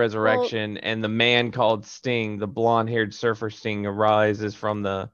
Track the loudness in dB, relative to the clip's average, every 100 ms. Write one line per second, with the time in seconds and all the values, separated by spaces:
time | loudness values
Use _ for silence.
0 | 0 2 2 2 0 -2 -6 -6 -4 -2
1 | -2 2 4 4 2 2 2 2 -4 -8
2 | -4 -2 -2 -4 -6 0 2 2 2 0
3 | -2 -2 -2 -2 -6 -6 -6 -4 -4 0
4 | 4 4 4 2 -4 -4 -4 -4 -4 -4
5 | -6